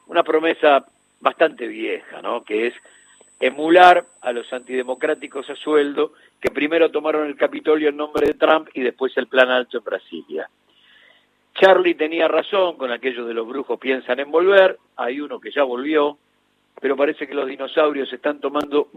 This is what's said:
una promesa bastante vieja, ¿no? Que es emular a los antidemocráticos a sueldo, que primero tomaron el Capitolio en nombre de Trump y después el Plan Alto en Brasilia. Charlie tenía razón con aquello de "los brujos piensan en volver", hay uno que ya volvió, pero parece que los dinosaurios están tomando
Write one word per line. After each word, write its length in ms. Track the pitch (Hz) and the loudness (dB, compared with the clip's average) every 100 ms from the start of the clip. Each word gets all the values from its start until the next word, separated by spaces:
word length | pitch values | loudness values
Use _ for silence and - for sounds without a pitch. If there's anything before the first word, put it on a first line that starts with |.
| - | -4
una 160 | 165 | -2
promesa 600 | 160 156 165 156 151 139 - _ _ _ | 0 0 0 2 4 4 0 _ _ _
bastante 480 | 131 - 160 127 117 | -4 2 0 0 -10
vieja, 520 | 110 110 95 - 76 | -8 -6 -6 -10 -12
¿no? 200 | 98 117 | -8 -8
Que 260 | - 110 120 | -4 -4 -4
es 60 | - _ _ _ _ _ _ | -6 _ _ _ _ _ _
emular 640 | 131 135 160 175 180 175 - _ | -4 -2 4 8 8 6 2 _
a 120 | 127 | -6
los 200 | 120 - | -6 -8
antidemocráticos 1000 | 127 123 127 123 127 156 151 147 139 127 | -12 -6 -6 -4 -4 -4 -4 -8 -12 -12
a 60 | 135 | -10
sueldo, 560 | 147 151 143 143 156 - _ _ | 0 2 2 0 -4 -6 _ _
que 100 | 123 | -6
primero 400 | 139 151 165 160 | -2 0 2 2
tomaron 360 | 151 151 151 147 | 2 -2 -2 -2
el 100 | 143 | -2
Capitolio 520 | 139 139 156 156 151 | -2 0 0 2 2
en 80 | 147 | -2
nombre 300 | 151 156 151 | -4 -2 -2
de 80 | |
Trump 340 | 151 - 160 156 | 2 2 2 0
y 100 | - | -4
después 340 | 123 - 131 - | -4 -2 -4 -4
el 100 | 127 | 0
Plan 240 | 131 127 | 2 4
Alto 280 | 127 123 120 | 2 -2 -8
en 60 | |
Brasilia. 640 | - 95 - 82 - - - _ _ _ _ _ _ _ _ _ _ | -8 -8 -8 -16 -10 -10 -10 _ _ _ _ _ _ _ _ _ _
Charlie 400 | - 190 180 180 | 2 4 6 2
tenía 340 | 160 156 165 160 | -2 -4 0 0
razón 480 | 156 151 202 180 151 | 0 -2 0 -2 -2
con 160 | 131 | -6
aquello 320 | 117 127 120 | -6 -6 -6
de 100 | 117 | -6
"los 120 | 117 113 | -6 -6
brujos 340 | 135 127 117 | -8 -6 -6
piensan 400 | 127 131 - 123 | -4 -4 -4 -6
en 100 | 143 | -2
volver", 480 | 156 185 196 190 - _ - | 0 4 6 4 2 _ -8
hay 240 | 120 139 | -6 -6
uno 200 | 147 117 | -10 -12
que 100 | 107 | -6
ya 140 | 139 | -2
volvió, 540 | 135 123 143 156 147 143 _ _ _ _ _ - | -2 -2 -2 0 0 -4 _ _ _ _ _ -8
pero 160 | 135 135 | -4 0
parece 300 | 143 151 139 | 0 -2 -6
que 80 | |
los 140 | 139 135 | -6 -6
dinosaurios 640 | 135 135 160 151 143 127 | -8 -4 0 0 0 -6
están 280 | 123 147 147 | -6 -6 -4
tomando 480 | 139 147 147 143 139 | -4 -4 -2 -2 -2